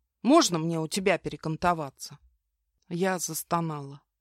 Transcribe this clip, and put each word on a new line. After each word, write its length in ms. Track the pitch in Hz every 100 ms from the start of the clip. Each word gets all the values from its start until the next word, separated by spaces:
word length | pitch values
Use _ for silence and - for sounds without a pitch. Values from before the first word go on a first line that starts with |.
| _ _
Можно 380 | 214 320 269 170
мне 200 | 160 165
у 80 | 156
тебя 300 | - 190 165
перекантоваться? 1000 | 151 151 160 156 180 170 139 - - - _ _ _ _ _ _ _
Я 300 | 170 190 185
застонала. 840 | - 160 - 170 165 151 139 139 _ _